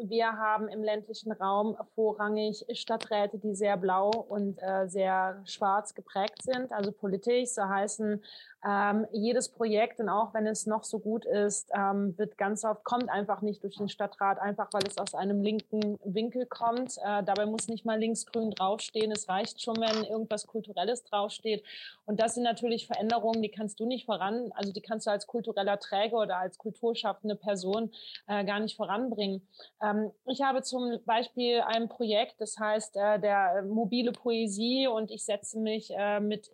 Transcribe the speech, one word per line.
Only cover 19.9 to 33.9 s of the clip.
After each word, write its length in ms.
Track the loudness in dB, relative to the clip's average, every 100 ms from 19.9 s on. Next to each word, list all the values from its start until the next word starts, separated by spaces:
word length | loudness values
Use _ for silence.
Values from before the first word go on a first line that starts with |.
| 2
irgendwas 420 | 0 -4 -2 -4 -4
Kulturelles 580 | -6 -6 -2 -2 -2
draufsteht. 580 | -2 -2 0 -2 -2 -2 -4 -14 -16 -14 -4
Und 140 | 2
das 140 | 2
sind 100 | 2
natürlich 420 | 0 0 0 -2 -2
Veränderungen, 560 | -2 0 2 2 0
die 80 | 0
kannst 300 | -4 -6 -4
du 60 | -4
nicht 200 | -4 -2
voran, 440 | -2 0 -2 -4
also 180 | -4 -4
die 80 | -6
kannst 260 | -6 -4 -2
du 40 |
als 160 | -2 -2
kultureller 520 | -4 -4 -2 0 0
Träger 380 | 0 0 2 2
oder 200 | 0 0
als 180 | -2 -6
kulturschaffende 800 | -10 -2 -2 0 -2 -2 -4 -4
Person, 540 | -2 -2 0 0 -2 -6 -16 -16 -4
äh, 160 | -2 0
gar 140 | 0
nicht 160 | -2 -2
voranbringen. 680 | -2 0 0 0 -2 -2 -8 -20 -20 _
Ähm, 280 | 0 2 0 -4 -6
ich 160 | 0
habe 200 | 2 2
zum 360 | 0 -2 -2 -2
Beispiel 560 | 2 0 0 0 2 4 2
ein 220 | 0 -2
Projekt, 500 | -2 2 2 2 -2
das 180 | -8 -2
heißt, 380 | 0 0 0 0
äh, 240 | 2 4
der, 360 | 4 4 4 2
äh, 40 |
mobile 500 | 2 0 2